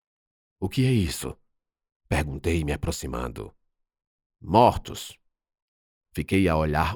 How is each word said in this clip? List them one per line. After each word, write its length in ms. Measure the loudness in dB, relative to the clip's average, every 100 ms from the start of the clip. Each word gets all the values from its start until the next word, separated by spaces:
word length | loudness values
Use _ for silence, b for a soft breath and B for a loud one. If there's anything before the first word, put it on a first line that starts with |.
| _ _ _ _ _ _
"O 80 | -4
que 160 | 0
é 80 | 2
isso?" 420 | 4 2 -2 -8 -12 _ _ _ _ _ _ _
perguntei, 560 | -2 -2 -4 -2 0
me 120 | -2
aproximando. 760 | -4 -4 -6 -8 -8 -8 -10 -14 -18 _ _ _ _ _ _ _ _
"Mortos." 800 | 2 6 6 4 -4 -12 -14 -18 _ _ _ _ _ _ _ _ _
Fiquei 340 | -10 0 2 4
a 120 | 2
olhar 360 | 2 0 -2